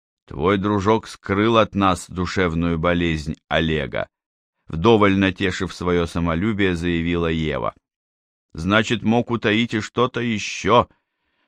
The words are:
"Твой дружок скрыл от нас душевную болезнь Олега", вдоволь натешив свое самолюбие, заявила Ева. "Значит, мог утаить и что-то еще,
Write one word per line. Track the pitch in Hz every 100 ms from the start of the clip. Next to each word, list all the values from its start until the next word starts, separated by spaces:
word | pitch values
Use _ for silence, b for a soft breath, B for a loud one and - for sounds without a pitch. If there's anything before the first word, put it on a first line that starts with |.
| _ _ -
"Твой | 67 87 101
дружок | 104 104 98 110 -
скрыл | - - 98 113 113
от | 104
нас | 98 98 87 -
душевную | 85 87 98 90 82 85 82
болезнь | 87 87 85 80 73 - -
Олега", | 78 82 76 64 55 - _ _ _ _ _ -
вдоволь | 80 113 110 101 95
натешив | 95 90 92 - 92
свое | - 90 87 82
самолюбие, | 85 85 82 110 101 95
заявила | 85 87 85 82 85 85
Ева. | 82 76 67 55 - _ _ _ _ _ _ _
"Значит, | 80 87 110 113 113
мог | 107 117 117
утаить | 117 113 110 120
и | 110
что-то | - - 123 120
еще, | 120 104 - - 95 117 - _ _ _ _ _